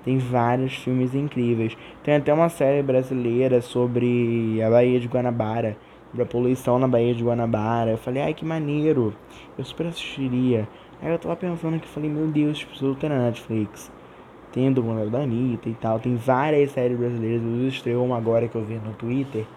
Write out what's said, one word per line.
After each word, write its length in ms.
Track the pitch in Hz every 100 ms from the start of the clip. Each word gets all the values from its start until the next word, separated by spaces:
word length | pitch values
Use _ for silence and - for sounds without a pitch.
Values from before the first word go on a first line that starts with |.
Tem 120 | - 131
vários 580 | 123 123 117 127 131
filmes 400 | - - 127 127
incríveis. 640 | 135 147 131 120 117 113 - - -
Tem 120 | -
até 180 | 147 135
uma 160 | 151 170
série 340 | - 139 143
brasileira 760 | 139 127 131 131 120 120 131 123
sobre 1000 | 120 123 123 120 123 123 117 117 113 110
a 80 | 110
Baía 280 | 117 123 123
de 100 | 117
Guanabara, 680 | 123 123 120 110 113 113 107 - - -
sobre 120 | 113
a 40 | 120
poluição 520 | 120 123 127 - 123
na 100 | 131
Baía 260 | 120 120
de 80 | 117
Guanabara. 680 | 117 120 117 110 107 117 113
Eu 60 | 113
falei, 240 | - 131
"Ai, 120 | 151
que 100 | 156
maneiro, 680 | 160 160 147 147 151 147 110 101 - - - -
eu 80 |
super 220 | 131 - 170
assistiria." 800 | 165 - - 135 123 127 117 107 - - -
Aí 80 | 151
eu 80 | 165
tava 180 | 156 170
pensando 420 | 180 170 165 160
que 100 | -
falei, 220 | - 151
"Meu 160 | 151 156
Deus, 320 | 151 147 147
tipo, 180 | - -
tudo 160 | 135
tem 140 | 135 151
na 100 | 139
Netflix." 760 | 120 113 - 110 101 - - - - - - - -
Tem 160 | 120 135
o 60 |
documentário 360 | 131 113 110 107
da 100 | 120
Anitta 480 | 143 113 127 113 117
e 60 |
tal, 240 | 113 113 113
tem 160 | 123 123
várias 560 | 120 127 151 151 139
séries 260 | 135 123 120
brasileiras. 440 | 120 120 113 117
Eu 260 | 117 120 131
estreou 360 | 131 123 120
uma 140 | 123 120
agora 300 | 113 117 117
que 60 |
eu 80 | 113
vi 120 | 107
no 180 | 113 107
Twitter 540 | 104 117 131 135 110 110